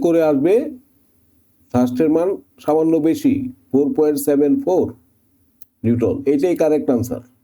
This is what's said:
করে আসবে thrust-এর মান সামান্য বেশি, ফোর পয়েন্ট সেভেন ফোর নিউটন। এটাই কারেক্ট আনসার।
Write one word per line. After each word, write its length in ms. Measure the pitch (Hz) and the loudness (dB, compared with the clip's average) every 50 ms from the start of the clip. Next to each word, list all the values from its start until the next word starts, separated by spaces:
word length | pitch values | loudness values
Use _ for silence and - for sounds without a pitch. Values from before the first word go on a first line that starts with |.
| - | 2
করে 160 | 170 165 165 160 156 | 2 2 2 2 2
আসবে 240 | 147 135 139 175 202 240 311 302 - - _ _ _ _ _ _ _ _ _ _ _ _ _ _ _ _ _ _ - | 2 2 2 2 2 2 0 -4 -10 -14 _ _ _ _ _ _ _ _ _ _ _ _ _ _ _ _ _ _ -2
thrust-এর 360 | 123 123 123 123 127 165 156 156 | -2 0 0 0 -2 0 0 0
মান 140 | 165 170 190 196 190 - _ _ _ - | 0 0 -2 -4 -6 -10 _ _ _ -4
সামান্য 280 | - 151 156 160 160 165 165 151 | -2 0 0 2 2 0 2 2
বেশি, 260 | 165 156 151 - 139 123 139 127 127 - _ _ _ | 0 -2 0 0 0 0 0 -4 -8 -12 _ _ _
ফোর 180 | - 135 143 139 139 | 0 0 0 2 0
পয়েন্ট 200 | 156 156 151 147 139 139 | 0 0 0 0 -2 -2
সেভেন 240 | 151 143 139 147 143 139 135 - | 0 2 2 2 2 2 0 0
ফোর 220 | 170 185 170 120 - - - _ _ _ _ _ _ _ _ _ _ _ _ - _ _ _ - | 0 0 0 0 -2 -6 -14 _ _ _ _ _ _ _ _ _ _ _ _ -20 _ _ _ -2
নিউটন। 320 | 113 120 113 120 98 80 - - 135 | -2 0 0 0 -2 -2 -2 -2 0
এটাই 240 | 143 139 143 180 170 170 | 0 0 0 0 0 0
কারেক্ট 260 | 165 151 151 147 - 143 131 | 2 2 2 0 0 0 0
আনসার। 280 | 117 110 117 127 - - _ _ _ | 0 -2 -4 -8 -12 -12 _ _ _